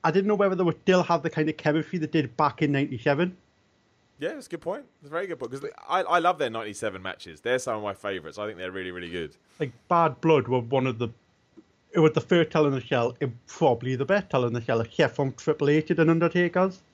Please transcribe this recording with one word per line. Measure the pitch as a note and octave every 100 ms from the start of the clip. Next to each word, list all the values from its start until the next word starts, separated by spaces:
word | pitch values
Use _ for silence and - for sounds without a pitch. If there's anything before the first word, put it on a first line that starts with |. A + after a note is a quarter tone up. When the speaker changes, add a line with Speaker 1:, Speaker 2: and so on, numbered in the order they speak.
Speaker 1:
I | D#3+
didn't | F3+ G3
know |
whether | G#3 G3+
they | F#3
would | F3 D#3+
still | - F#3
have | E3+ E3+
the | D#3
kind | D#3+ D#3
of | D3+
chemistry | D#3 D3+ D3+ F3+
they | D#3
did | E3 C3 -
back | D3 -
in | D3
ninety-seven. | C#3 C#3+ B2 D3+ C#3 F#3 - _ _ _ _ _ _ _ _
Speaker 2:
Yeah, | D#3
that's | C#4+ -
a |
good | E3
point. | E3 G#3+ C4 _
That's | D3
a |
very | D#3+ F#3+
good | C#3+
point. | A#2+
'Cause | C3+ C#3+ - -
I, | F3+
I | - F3
love | E3+ E3
their | C3
ninety-seven | A2+ G#2+ G2 A2 F#2+
matches. | F#2 F2+ F2 D#2
They're | A#2 B2+
some | B2+ A2
of |
my | G#2
favourites. | F#2+ G#2 F#2 D2 G2+
I | G#2+
think | F2+
they're | F#2
really, | F#2+ F#2
really | F2+ F2
good. | E2+ D#2+ - _ _
Speaker 1:
Like, | C#3+ - _
Bad | E3+ D#3+ -
Blood | E3 D3 A2+
were | B2+
one | A#2 C3 C3
of | A2+
the, | A#2 - _ _ _ - _ _ _
it | -
was | D#3
the | D#3
first | - F3 E3
Hell | D#3+ D3
in |
a | C3
Cell | A#2+ B2+ A#2 A#2
and | C3 A2+ -
probably | - D#3 A#2 B2
the | B2+
best | C#3 G3+ F#3+
Hell | C#3 A#2+
in | A#2+
a |
Cell, | A#2 A2+
except | A2 - C#3+
from | - C3+
Triple | - - D3+ D3
H's | D3+ D3+ D3+
and | D#3+
Undertaker's. | E3 E3+ F3+ F3 F3+ F#3+ F#3 _